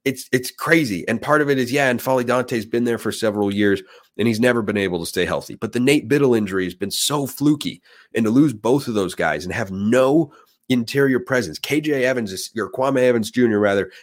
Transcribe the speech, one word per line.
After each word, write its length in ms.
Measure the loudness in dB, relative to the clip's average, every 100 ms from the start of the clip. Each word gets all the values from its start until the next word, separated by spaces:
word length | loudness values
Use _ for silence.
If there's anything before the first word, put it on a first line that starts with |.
| -6
It's, 240 | -6 -2
it's 180 | -2 -2
crazy. 560 | -6 0 2 2 -2 -2
And 120 | -4
part 200 | 2 2
of 80 | 2
it 80 | 0
is, 160 | 0
yeah, 160 | 0 0
and 120 | 0
Folly 220 | 0 0
Dante's 420 | 0 -2 -2 -4 -2
been 200 | -2 0
there 120 | -2
for 140 | -4
several 420 | -4 -2 0 0
years, 280 | 2 2 2 -2 -20 _ -4
and 80 | -2
he's 140 | 2
never 220 | 2 2
been 160 | 0 -2
able 220 | -2 -4
to 60 | -4
stay 200 | -2 -2
healthy. 300 | -2 -6 -10
But 180 | -6
the 80 | 0
Nate 260 | 2 2 2
Biddle 280 | 2 4 2
injury 280 | 0 -2
has 100 | -4
been 180 | -4 -8
so 360 | -4 -4 -2 -4
fluky, 540 | -2 0 0 -2 -10 _ -20 _ -2
and 100 | 2
to 60 |
lose 220 | 4 2
both 340 | 0 0 0 0
of 60 |
those 200 | -2 -2
guys 300 | -2 -2 -2
and 100 | -6
have 180 | -6 -6
no 640 | -4 2 4 4 4 0 -6 _ _ -2
interior 500 | -2 0 0 2 0
presence. 400 | 0 -2 -2 -6
K 220 | -4 -4
J 240 | -2 0 0
Evans, 260 | 0 -4
is, 180 | -8 -8 -6
or 140 | -6
Kwame 300 | -2 0 2
Evans 300 | 4 2 0
Junior, 280 | 2 2 4
rather, 320 | 4 2 -2 -8